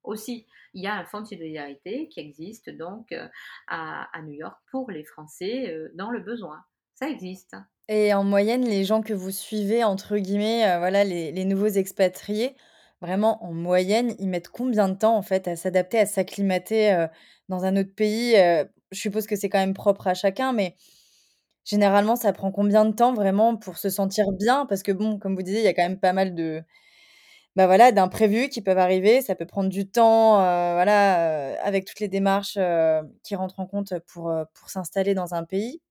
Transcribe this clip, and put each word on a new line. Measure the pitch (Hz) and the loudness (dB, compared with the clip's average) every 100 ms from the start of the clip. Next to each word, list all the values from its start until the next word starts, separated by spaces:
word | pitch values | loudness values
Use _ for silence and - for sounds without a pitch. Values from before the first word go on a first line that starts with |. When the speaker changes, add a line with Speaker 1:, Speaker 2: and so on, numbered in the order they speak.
Speaker 1:
Aussi, | - 214 - 233 _ _ _ | -10 -10 -10 -12 _ _ _
il | 185 | -10
y | 190 | -8
a | |
un | 208 170 | -8 -8
fonds | 208 | -14
de | 214 | -14
solidarité | 180 160 156 143 139 175 247 311 | -14 -12 -12 -14 -14 -12 -10 -10
qui | - | -14
existe | 151 147 170 - - | -16 -16 -18 -16 -18
donc, | 147 170 214 220 | -14 -14 -14 -14
heu, | 160 160 - - - - | -14 -14 -20 -20 -20 -12
à, | 170 160 151 - 165 | -10 -10 -12 -12 -14
à | |
New | 156 | -14
York | 147 170 - _ | -14 -14 -16 _
pour | 262 247 | -10 -8
les | 160 | -12
Français, | 151 - 156 - 185 254 233 | -14 -20 -20 -10 -8 -6 -8
heu, | 160 156 | -10 -12
dans | 165 208 | -12 -8
le | 240 | -8
besoin. | 185 240 175 156 _ _ _ | -8 -12 -12 -16 _ _ _
Ça | _ 277 | _ -8
existe. | 247 185 190 _ 196 - _ - | -8 -10 -14 _ -20 -20 _ -4
Speaker 2:
Et | 214 208 | 0 2
en | 202 | 2
moyenne, | 196 202 208 247 | 2 2 2 0
les | 247 202 | 0 0
gens | 190 220 | 0 0
que | 220 | -2
vous | 202 185 | -6 -6
suivez, | 190 - 214 202 233 | -10 -8 -4 0 2
entre | 226 196 - 208 | 0 -2 -4 -4
guillemets, | 190 202 214 233 | -2 -2 0 2
heu, | 214 175 | 2 2
voilà, | 180 196 | 2 2
les, | 202 175 160 | 2 0 -6
les | 170 | -4
nouveaux | 190 196 208 | -2 0 0
expatriés, | 196 190 - 185 180 - 208 254 269 _ _ _ _ | 0 -2 0 0 0 -8 -4 -4 -6 _ _ _ _
vraiment, | 170 190 214 220 | -6 0 0 0
en | 180 | -8
moyenne, | 165 175 180 185 220 240 - | -8 0 0 2 0 0 -4
ils | 190 | -4
mettent | 180 175 | -4 -8
combien | - 254 214 196 | -8 -2 0 0
de | 190 | 2
temps, | 214 226 | 2 0
en | |
fait, | 196 190 185 | 0 -4 -2
à | 170 | -6
s'adapter, | 185 180 180 226 | 0 0 0 0
à | 196 | 2
s'acclimater, | - 185 - 196 185 185 220 214 | 0 -4 -2 0 0 0 2 4
heu, | 180 160 - _ _ - | 2 0 -6 _ _ -8
dans | 185 | -4
un | 190 196 | 0 0
autre | 196 | -2
pays ? | - 214 214 240 220 | -2 -2 0 4 6
Heu, | 175 165 139 _ _ | 6 4 -2 _ _
je | 190 | -8
suppose | 214 208 208 | -6 -6 -4
que | 202 | -6
c'est | 196 | -2
quand | 196 | 0
même | 190 | 0
propre | 196 208 196 190 | 0 0 0 -2
à | |
chacun, | 185 196 196 262 | 0 -2 -2 -2
mais | 240 185 _ _ _ _ _ _ _ _ _ - | -2 -4 _ _ _ _ _ _ _ _ _ -4
généralement, | 208 202 202 208 240 | 2 4 4 2 0
ça | 214 | 0
prend | - 196 | -2 -4
combien | 196 202 214 220 | 0 2 4 4
de | |
temps, | 214 240 | 4 2
vraiment, | 240 196 196 226 220 | 2 0 2 2 0
pour | 196 175 | -8 -6
se | 196 | -6
sentir | 196 196 202 196 | -2 -2 0 0
bien ? | 185 214 277 | 0 0 0
Parce | 269 196 | 0 -4
que | - | -2
bon, | 190 220 208 | -2 -2 -2
comme | 196 | -4
vous | 190 | -4
disiez, | 185 208 | -2 0
il | |
y | 214 | 2
a | |
quand | 170 175 | 2 -2
même | 190 | 2
pas | 185 | 0
mal | 190 196 | 2 -2
de... | 170 160 156 160 _ _ _ _ _ _ _ _ - | -2 -6 -6 -12 _ _ _ _ _ _ _ _ 2
Bah, | 190 | 6
voilà, | 190 247 | 8 8
d'imprévus | 202 185 - 214 220 269 | 8 2 2 2 2 0
qui | 254 | -2
peuvent | 196 185 | 0 2
arriver. | 180 185 196 247 | 4 4 4 4
Ça | 262 | 2
peut | 180 165 | -6 -4
prendre | - 190 | -2 -2
du | 180 196 | -2 -2
temps, | 233 226 226 220 208 | 4 6 6 6 6
heu, | 185 175 175 | 4 2 0
voilà, | 175 185 208 202 180 165 156 139 | 2 4 4 4 4 2 -2 -4
heu, | 110 | -4
avec | - 190 | -2 -2
toutes | 190 - | -4 -8
les | 208 | -4
démarches, | 196 196 196 202 202 | 0 2 0 -2 -2
heu, | 180 170 160 156 156 _ | 0 2 2 2 -2 _
qui | - 190 | -8 -6
rentrent | 185 - | -6 -6
en | 185 | -6
compte | 202 202 175 _ | -6 -4 -8 _
pour, | 170 165 | -10 -4
heu, | 160 156 | -4 -4
pour | _ - | _ -12
s'installer | 190 175 196 190 | -10 -6 -2 0
dans | 190 175 | 0 -2
un | 170 | -6
pays. | 165 190 226 320 _ | -4 -4 -4 -10 _